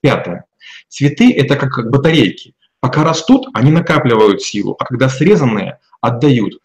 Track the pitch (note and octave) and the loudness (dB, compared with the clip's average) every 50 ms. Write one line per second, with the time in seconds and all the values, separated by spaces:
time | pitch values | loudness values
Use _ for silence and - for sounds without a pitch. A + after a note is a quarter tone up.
0 | _ C#3+ A2+ F2+ - F2+ F2 - - _ _ _ _ - - - _ _ - - | _ -2 -2 -2 -4 -8 -12 -14 -16 _ _ _ _ -20 -20 -20 _ _ -10 -2
1 | C3+ C#3+ C#3+ - A#3 B3 - - C3+ B2+ C#3+ C3+ - C3 - - A2+ A2+ A#2+ C#3 | -2 -2 0 2 2 2 4 2 0 0 0 -2 -2 -4 -4 -6 -6 -2 -2 0
2 | C3+ E3 D#3+ D3 A#2+ F#2+ - - - - _ _ _ _ _ _ - C3 - D3+ | 0 2 2 2 0 0 -2 -8 -16 -20 _ _ _ _ _ _ -6 -4 -2 0
3 | D#3 C3+ B2+ - - - C4 C4+ - - - G#2+ A#2 C#3 D#3 E3 E3+ - E3 D3+ | 0 0 -2 -4 2 2 2 2 2 -4 -4 0 2 2 2 2 0 0 -2 0
4 | C3 B2+ A#2 A2 G#2+ G#2 G2 G2 - - - G#2+ G2+ G2+ G2+ - - - C3 B2 | 2 2 2 4 4 4 2 0 -4 -8 -6 -6 -6 -6 -6 -6 -8 -6 -2 -2
5 | C3+ C3 C3 - D#3 F3+ G#3 F#3 C#3+ B2 A2 G#2 F#2+ F#2 - - _ _ _ _ | -2 -2 0 0 2 2 4 4 2 0 0 -2 -4 -8 -10 -16 _ _ _ _
6 | - A2+ A#2+ A#2 C#3 D3 C3 A#2+ G#2 F#2 - - _ | -4 -4 -4 0 2 2 2 2 0 -4 -8 -12 _